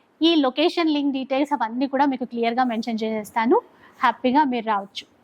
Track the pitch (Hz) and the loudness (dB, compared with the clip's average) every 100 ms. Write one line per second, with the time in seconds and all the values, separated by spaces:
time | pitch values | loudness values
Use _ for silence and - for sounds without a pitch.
0 | _ - 320 339 262 254 330 339 320 294 | _ 0 2 4 2 2 0 2 0 0
1 | 285 269 254 262 285 285 226 240 269 269 | 0 -2 -2 -2 0 -2 -4 -4 -2 0
2 | 285 254 247 233 233 226 254 226 240 220 | 0 0 -6 -2 -2 0 0 -2 -4 -4
3 | 220 220 208 - 226 403 - _ - - | -4 -6 -6 -2 2 2 0 _ -20 -2
4 | 254 226 254 262 302 247 220 208 196 - | -2 0 2 2 2 0 -2 -4 -6 -14
5 | - _ | -18 _